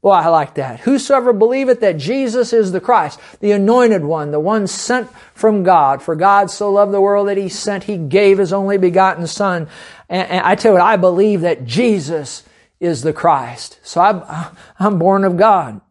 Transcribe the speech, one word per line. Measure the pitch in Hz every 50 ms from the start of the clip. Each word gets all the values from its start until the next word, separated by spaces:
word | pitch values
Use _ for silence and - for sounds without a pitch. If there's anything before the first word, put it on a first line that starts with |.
| _
Boy, | 196
I | 196 180 156 165
like | 165 160 147 135 -
that. | - 135 131 120 117
"Whosoever | - 233 269 277 - - 277 269 247 247 233
believeth | 196 214 226 254 269 277 254 247 240
that | 233 202 170
Jesus | 156 131 156 247 269 269 240 214 254 247 240 -
is | 233 214 185 180
the | 185
Christ," | - - 247 214 165 151 - - - - - -
the | - 208 208
anointed | 202 196 202 226 254 247 233 220 190 151
one, | 143 165 160 147 147 147
the | 151
one | 151 185 214 220 202
sent | 180 - - - - 247 254 226 - _ - - - _
from | - - 220 214 208 185
God. | 175 185 165 143 135 139 135 -
"For | - 165
God | 156 175 196 202 202 202 180
so | - - 208 208 196
loved | 202 208 202 196
the | 202
world | 196 196 202 202 202 202
that | 202
He | 190 202 185
sent, | - - - 208 202 190 190
He | - 208
gave | 180 160 139 131 196 208 196 196 196
His | 202 165 185
only | 196 196 196 202 196
begotten | 185 180 170 185 190 190 180 - 175 156
Son." | - - 202 196 180 170 160 151 - - - - - - - _
And, | 170 185 185 -
and | 170 180 -
I | 175 190
tell | - - 226 202
you | 180
what, | 175
I | 202 226
believe | 202 175 185 180 175 196 214 208 185 160
that | 175 160 - 131
Jesus | 117 117 165 247 240 214 196 147 135 170 156 147 131 - - _ _ _ _ _ _ _ _
is | - 175 165 123 123
the | 160 151
Christ. | - - 165 160 139 127 120 123 - - - - _ _
So | - - 170
I, | 175 202 214 180 - - - 156 170 - - - - - _ _
I'm | 185 208 208 170
born | 165 185 196 196 196
of | 196 180
God. | 170 196 220 208 185 156 127 107 101 _ _